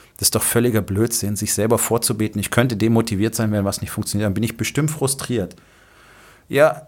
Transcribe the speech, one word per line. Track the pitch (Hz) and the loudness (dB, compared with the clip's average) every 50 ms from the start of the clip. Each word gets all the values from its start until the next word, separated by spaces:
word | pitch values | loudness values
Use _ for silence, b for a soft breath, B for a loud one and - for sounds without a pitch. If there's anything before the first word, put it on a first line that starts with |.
| b b b b | b b b b
Das | 98 | -2
ist | - - | 0 0
doch | 110 - | 0 0
völliger | - - 117 120 123 107 110 95 | 0 2 2 2 2 2 0 0
Blödsinn, | - 98 98 113 120 - - - 101 104 | 0 0 0 0 0 0 -2 -4 -4 -4
sich | 98 107 104 - | -4 -2 -2 0
selber | - 104 113 117 104 | 0 2 2 2 2
vorzubeten, | - - 113 117 - - 123 107 110 107 - 104 | 2 0 0 0 0 0 -2 0 -2 -2 -2 -4
„Ich | 98 - | -4 -2
könnte | - - 120 131 120 | 2 2 2 2 2
demotiviert | 98 104 113 113 113 110 113 107 92 104 113 - | 2 2 4 4 4 2 2 0 0 0 0 0
sein, | - 117 107 | 0 -2 0
wenn | 104 104 98 | 0 0 0
was | 98 - - | 0 -2 -4
nicht | - 98 | -6 -8
funktioniert, | - - 107 - - 101 107 | -6 -6 -6 -4 -2 -2 0
dann | 104 95 | 0 0
bin | 101 110 | 0 -2
ich | 113 - - | -2 -2 -4
bestimmt | 113 - - - 156 151 | -6 -4 -2 0 0 0
frustriert.“ | 156 156 135 131 135 - - - 123 113 92 87 - b b b b b b b b b b b b b b b b b b b | 0 -2 -2 -2 -2 -4 -4 -4 -2 -2 -2 -4 -8 b b b b b b b b b b b b b b b b b b b
Ja, | - 139 147 156 - - - | 2 4 4 4 4 0 -10